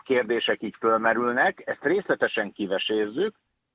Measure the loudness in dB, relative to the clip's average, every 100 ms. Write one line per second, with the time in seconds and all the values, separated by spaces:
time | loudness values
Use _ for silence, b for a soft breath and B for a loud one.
0 | 0 0 2 0 0 -2 -4 -2 2 2
1 | 4 2 0 2 0 0 -8 -4 0 0
2 | 0 0 0 -2 -6 -4 -4 -2 -2 -2
3 | -2 -2 -4 -6 _ _ _